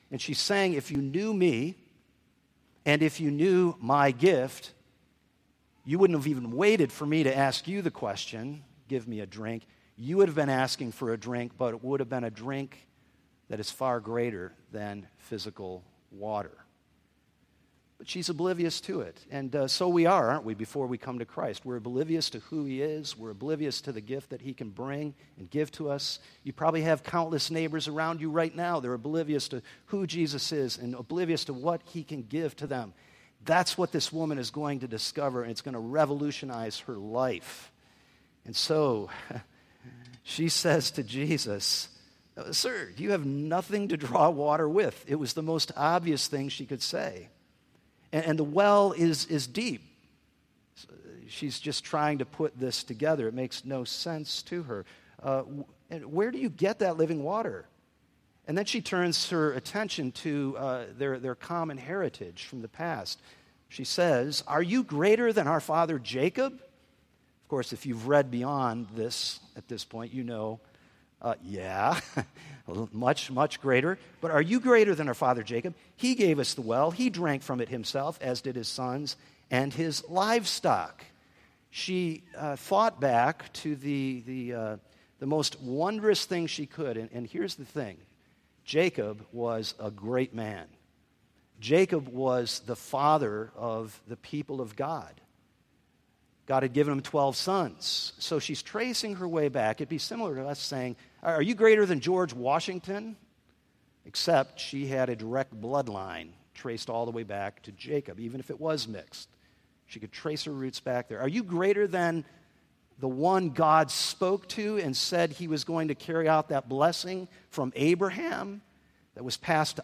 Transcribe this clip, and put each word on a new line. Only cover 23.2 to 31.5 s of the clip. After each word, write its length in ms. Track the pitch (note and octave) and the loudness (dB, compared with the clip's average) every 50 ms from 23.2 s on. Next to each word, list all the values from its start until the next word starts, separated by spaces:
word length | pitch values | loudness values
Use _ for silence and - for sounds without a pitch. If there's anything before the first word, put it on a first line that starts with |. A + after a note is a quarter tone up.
| A2 A2+ | -10 -12
oblivious 500 | G#2 G2 A#2+ D3 D#3 D3 D#3 C#3+ B2+ - | -10 -8 -4 -4 -2 -2 -2 -2 -4 -4
to 100 | - - | -6 -8
the 100 | B2+ A2 | -8 -8
gift 300 | G#2 G#2+ C3 C#3 C#3 - | -8 -8 -8 -8 -8 -10
that 100 | F#3 D#3+ | -12 -12
he 140 | B2 C3+ B2 | -10 -10 -10
can 160 | - A#2+ A2 | -10 -10 -10
bring 420 | F#2+ G2 B2 C3+ C#3 C#3+ D3+ D3+ C#3+ - - - _ - | -10 -8 -8 -6 -6 -6 -6 -8 -10 -12 -18 -20 _ -20
and 100 | F#2+ F2+ | -12 -4
give 240 | - D3+ D#3 D3 - | -2 0 0 -2 -2
to 180 | - D#3+ C#3+ | -6 -4 -4
us. 260 | C#3 C#3+ - - - - - - - _ - | -2 -2 -4 -6 -6 -8 -12 -18 -20 _ -12
You 80 | C#3 | -12
probably 300 | - - D3+ D#3+ D#3+ E3 | -4 0 2 2 4 4
have 220 | D#3 E3 D#3+ C#3+ - | 4 4 2 2 0
countless 480 | - - E3+ E3 D#3+ E3 C#3+ - - | 0 0 0 0 2 0 0 0 0
neighbors 360 | D#3+ D#3+ D#3+ D#3+ D#3 D#3+ C#3+ D#3 | 0 -2 -2 0 -2 -2 -4 -4
around 320 | D3 D#3 D#3+ E3 E3 E3 | -2 -2 -2 -2 -2 -2
you 120 | D3+ D#3+ | -4 0
right 240 | D3+ E3+ E3 D#3+ D3+ | 2 2 2 2 0
now. 240 | D#3+ F3 F3 E3+ D#3 | -2 -2 0 0 0
They're 160 | B2 B2 B2 | 0 -2 -4
oblivious 520 | A#2+ A2+ D3 D#3 E3 D#3+ D3 D3+ C#3+ - - | -4 -4 -2 0 0 0 0 0 0 -2 -4
to 120 | - B2 - - - - _ - | -6 -10 -10 -12 -18 -20 _ -6
who 200 | - G3 G3 D#3 | -4 -2 -2 -2
Jesus 440 | D3 F3 E3 D3 C#3+ C#3 - - | 0 0 0 0 -2 -2 -4 -2
is 280 | D#3+ D3 C3+ B2 - - | -2 -2 -2 -2 -4 -6
and 160 | B2 A#2+ B2 | -6 -8 -8
oblivious 500 | B2 B2 - D#3+ F3 F3+ E3 E3 C#3 - | -8 -8 -6 -4 -2 0 0 0 0 -2
to 80 | - | -4